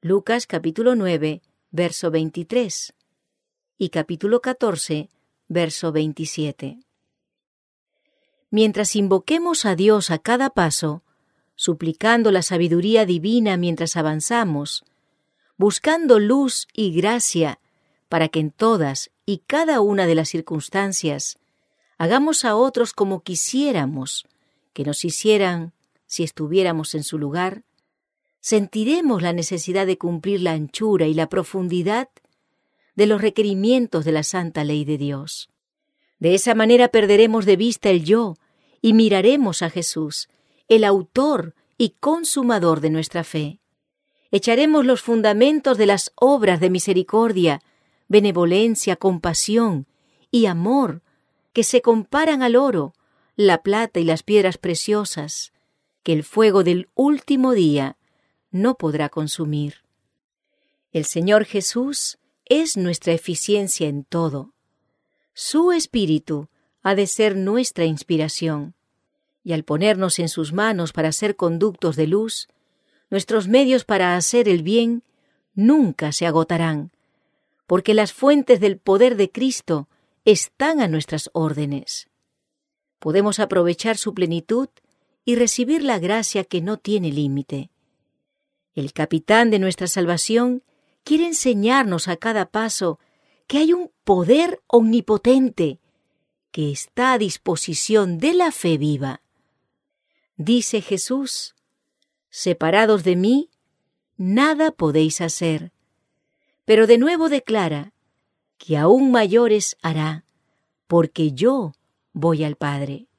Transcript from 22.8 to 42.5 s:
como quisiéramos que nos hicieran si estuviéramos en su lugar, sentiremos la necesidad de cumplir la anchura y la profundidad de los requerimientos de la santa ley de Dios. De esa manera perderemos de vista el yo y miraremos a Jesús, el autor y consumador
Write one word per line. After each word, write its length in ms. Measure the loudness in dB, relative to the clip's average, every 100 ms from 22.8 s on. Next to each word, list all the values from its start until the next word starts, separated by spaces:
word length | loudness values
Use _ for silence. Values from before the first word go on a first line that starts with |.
| -4
como 280 | -2 -4 -4
quisiéramos 1040 | -6 -6 -4 -2 -2 -2 -4 -6 -10 -12 -14 _ _ _ _
que 120 | -8 -6
nos 180 | -6
hicieran 680 | -6 -4 0 2 2 -2 -8 _ _ _ _
si 180 | -8
estuviéramos 720 | -8 -6 -4 0 0 -2 -6 -8
en 80 |
su 140 | -6 -6
lugar, 460 | -6 -4 -6 -8 _ _ _ _ _ _ _ _
sentiremos 840 | -2 -2 0 -4 0 0 2 0
la 120 | 0
necesidad 520 | -2 -4 -6 -4 -2 0
de 120 | -2
cumplir 440 | -4 -4 -2 -2
la 120 | -2
anchura 540 | -2 -6 -4 0 2 2
y 60 |
la 140 | 0 -2
profundidad 800 | -2 -4 -6 -4 -2 -2 -2 -6 _ _ _ _ _ _ _ _ 0
de 100 | 2
los 160 | 4
requerimientos 840 | 0 0 0 0 2 2 2 -2 -2
de 80 |
la 100 | -2
santa 400 | -2 -6 -6 -4
ley 220 | -4 -2 -2
de 120 | -4
Dios. 520 | -4 -8 -10 -16 -16 _ _ _ _ _ _ _
De 160 | 2 2
esa 200 | 2 2
manera 320 | 6 6 6
perderemos 580 | 4 4 6 6 4 2
de 120 | 2
vista 320 | 2 0 2
el 140 | 2
yo 320 | 2 2 0 -8 _ _ _ _
y 120 | 2
miraremos 680 | 4 4 4 4 4 0 -2
a 80 | -4
Jesús, 600 | -4 -6 -6 -6 -8 -14 _ _ _ _
el 160 | 4
autor 720 | 6 2 0 -2 0 -2 -4 -14 _ _
y 140 | -2 _
consumador 840 | -2 -2 -2 -2 0